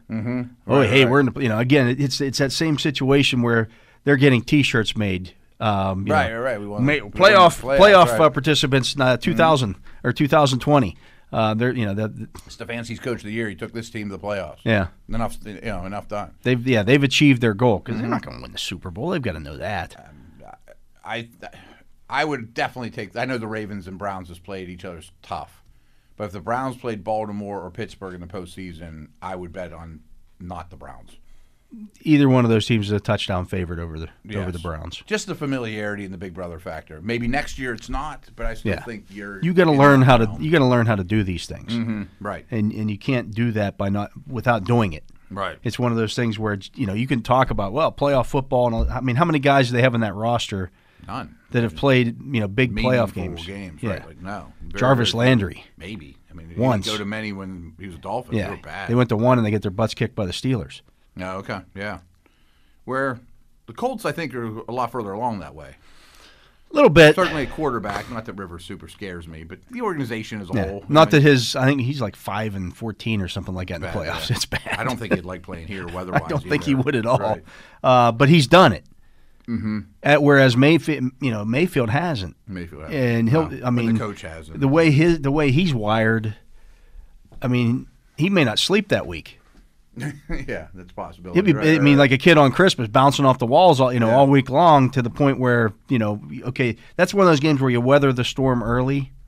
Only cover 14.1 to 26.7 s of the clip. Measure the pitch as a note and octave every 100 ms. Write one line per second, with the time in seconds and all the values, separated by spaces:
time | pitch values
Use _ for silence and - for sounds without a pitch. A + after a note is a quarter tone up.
14.1 | F#2 G2+ G2+ D#2 C2+ A2+ A2 F2 - -
15.1 | A#2 A2 A#2 G#2 G2 A2+ F#2 F#2 G2+ -
16.1 | G#2 F2+ - B2 B2+ B2 A#2 G2+ C#3+ C#3
17.1 | - D3 B2 A#2+ G2+ B2 F#2+ - A2 -
18.1 | - - B1 B1 - - F2+ F#2 F2 D#3+
19.1 | F#3 A2+ D#2+ D2 D2 F2 G2 - - -
20.1 | D2 - C#2+ C#2 - - - _ _ F#2
21.1 | A#2 A#2 - G2+ - - - _ - -
22.1 | C3 D#3 C#3 A2+ - C3 C3 A2+ A#2+ G2+
23.1 | A#2 B2+ B2+ A2 A2 G#2 G2+ F2+ F#2 G2+
24.1 | F#2+ F2 F2+ F2+ F#2+ F2+ F2 F#2 E2 -
25.1 | _ - E2+ C#2+ _ _ _ _ _ _
26.1 | - G#2+ F#2+ F#2 B2 C3